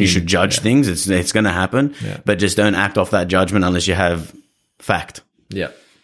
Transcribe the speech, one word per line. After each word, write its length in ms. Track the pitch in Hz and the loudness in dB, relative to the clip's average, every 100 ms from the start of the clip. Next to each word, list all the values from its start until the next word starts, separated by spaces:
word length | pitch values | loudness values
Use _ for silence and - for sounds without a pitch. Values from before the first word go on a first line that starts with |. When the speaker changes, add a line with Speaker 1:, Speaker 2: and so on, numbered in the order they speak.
Speaker 1:
You 60 | 95 | 4
Speaker 2:
Human, 60 | |
Speaker 1:
should 140 | 90 85 | 2 0
judge 300 | 90 95 - | 2 2 0
Speaker 2:
yeah. 40 | |
Speaker 1:
things. 260 | 110 135 123 | 2 4 2
It's, 200 | 85 95 | 0 0
it's 240 | 92 87 | 0 0
gonna 200 | 110 104 | 0 0
happen. 420 | 87 95 131 143 - | 0 0 0 -2 -4
Speaker 2:
Yeah. 140 | 107 - | -10 -6
Speaker 1:
But 140 | - 101 | -2 0
just 180 | 101 98 | 0 2
don't 180 | 104 | 0
act 240 | 90 98 104 | 0 0 0
off 120 | 90 | 0
that 180 | 101 90 | 0 2
judgment 360 | 92 90 101 | 0 2 2
unless 220 | 90 90 92 | 2 0 0
you 80 | |
have 380 | 87 87 85 78 - _ _ _ _ | 0 0 -2 -6 -16 _ _ _ _
fact. 440 | - 90 - - _ _ - | -4 -4 -6 -18 _ _ -10
Speaker 2:
Yeah. 200 | 92 78 - _ _ | -8 -8 -10 _ _